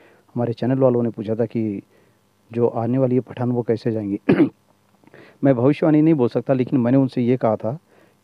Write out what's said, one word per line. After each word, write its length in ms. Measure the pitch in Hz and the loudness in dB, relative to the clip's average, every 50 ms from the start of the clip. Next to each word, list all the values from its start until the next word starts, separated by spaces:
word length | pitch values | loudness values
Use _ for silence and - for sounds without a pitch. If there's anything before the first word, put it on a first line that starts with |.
| _ _ _ _ _ _ - | _ _ _ _ _ _ -8
हमारे 180 | 120 120 120 117 | -6 -4 -4 -4
चैनल 260 | - 120 120 135 131 | -4 -4 -2 0 2
वालों 240 | 135 127 120 120 120 | 2 2 2 2 0
ने 80 | 117 | -2
पूछा 240 | 104 - 107 107 110 | -4 -6 -6 -6 -4
था 120 | 107 117 | -4 -4
कि 360 | 107 - 120 110 110 101 98 - _ _ _ _ _ _ _ _ _ _ _ _ _ 113 | -2 -2 -4 -4 -4 -6 -8 -10 _ _ _ _ _ _ _ _ _ _ _ _ _ -2
जो 140 | 120 120 | -2 0
आने 320 | 117 - 120 113 120 123 135 | 0 0 -2 -4 -2 0 0
वाली 160 | 135 123 123 | 0 2 0
है 60 | 127 | 0
पठान 320 | 117 - - - 120 123 123 | -2 -4 -6 -6 -4 -4 -2
वो 100 | 120 117 | -2 -2
कैसे 300 | - 113 107 - 120 110 | -2 -4 -2 -2 -4 -4
जाएंगी। 280 | 110 104 101 98 - - - | -4 -4 -4 -6 -4 -2 0
<coughs> 200 | - 196 - - - _ _ _ _ _ _ _ _ _ _ _ - - - - _ _ - | 2 2 2 0 -2 _ _ _ _ _ _ _ _ _ _ _ -20 -20 -20 -20 _ _ 2
मैं 100 | 139 135 | 2 2
भविष्यवाणी 480 | 117 120 139 151 - - 160 151 151 151 | 4 2 2 2 2 2 2 4 4 4
नहीं 120 | 160 165 | 4 4
बोल 140 | 143 120 113 | 2 2 0
सकता, 260 | - 165 156 - 139 | -2 -2 -2 -2 0
लेकिन 260 | 127 123 120 151 131 | -2 0 0 0 0
मैंने 180 | 117 120 131 139 | 0 2 2 2
उनसे 240 | 135 127 - 131 123 | 2 0 0 -2 0
ये 140 | 117 127 | 0 0
कहा 200 | 127 - 113 110 | 0 0 0 -2
था 220 | - - 110 139 160 - _ _ _ _ _ _ _ | -2 -4 -6 -8 -8 -12 _ _ _ _ _ _ _